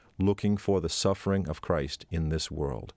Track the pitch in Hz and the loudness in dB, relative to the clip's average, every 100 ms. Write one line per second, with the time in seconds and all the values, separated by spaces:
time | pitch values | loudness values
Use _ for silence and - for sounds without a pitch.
0 | _ - 98 101 101 101 - 98 82 - | _ 0 2 2 2 0 2 2 2 0
1 | 98 98 - 98 90 78 - 85 69 - | 2 2 2 0 0 -4 0 0 0 -6
2 | - 85 78 80 - 76 71 58 - | -6 -2 0 0 -2 -4 -4 -4 -10